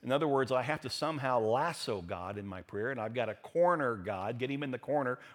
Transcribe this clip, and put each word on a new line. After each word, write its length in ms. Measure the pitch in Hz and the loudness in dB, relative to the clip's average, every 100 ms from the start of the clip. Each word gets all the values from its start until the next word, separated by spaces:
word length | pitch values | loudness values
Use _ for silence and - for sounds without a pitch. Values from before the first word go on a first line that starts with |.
In 80 | 123 | 0
other 160 | 135 156 | 2 4
words, 240 | 135 127 | 2 4
I 120 | 127 | 2
have 180 | 123 - | 0 -2
to 100 | 127 | -4
somehow 480 | - 147 151 135 123 | -2 -2 -2 2 4
lasso 640 | 110 120 170 151 - 101 | 4 4 2 -2 -4 -4
God 340 | 87 92 90 104 | -4 -6 -6 -6
in 120 | 98 | -8
my 140 | 92 | -10
prayer, 280 | - 101 117 | -8 -4 -4
and 100 | 127 | -2
I've 140 | 110 | -4
gotta 220 | 120 110 104 | -2 -2 -4
corner 580 | - 165 175 165 131 | -4 4 6 6 2
God, 460 | 110 90 98 101 120 | 0 -2 -2 -2 -2
get 100 | 127 | -2
him 140 | 139 | -2
in 80 | 143 | -4
the 60 | 127 | -4
corner 420 | - 143 127 - - | 0 0 0 -2 -8